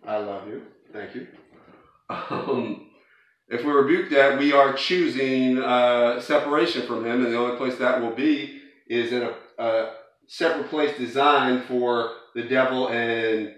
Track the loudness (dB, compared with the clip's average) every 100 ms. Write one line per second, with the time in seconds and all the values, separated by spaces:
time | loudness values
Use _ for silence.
0 | -6 -6 -6 -10 -10 -14 -16 _ _ -14
1 | -12 -14 -16 -20 _ _ -20 -20 _ _
2 | _ -12 -8 -8 -4 -4 -4 -10 -14 _
3 | _ _ _ _ _ -6 2 4 4 2
4 | 2 4 6 4 4 6 4 2 -2 0
5 | 0 0 0 0 2 0 2 2 4 4
6 | 2 0 0 0 2 0 0 -2 -4 -4
7 | -2 0 0 0 -2 -2 -4 -2 0 0
8 | -2 0 0 0 -4 -14 -20 _ _ -4
9 | -2 -2 -4 -8 -16 -6 -2 0 -2 -8
10 | -20 _ _ -2 -2 -2 -4 -2 -2 -2
11 | -4 2 4 4 2 0 -2 -2 0 0
12 | -2 -8 -12 -10 -2 2 2 0 -2 -2
13 | -2 -2 -2 -2 -4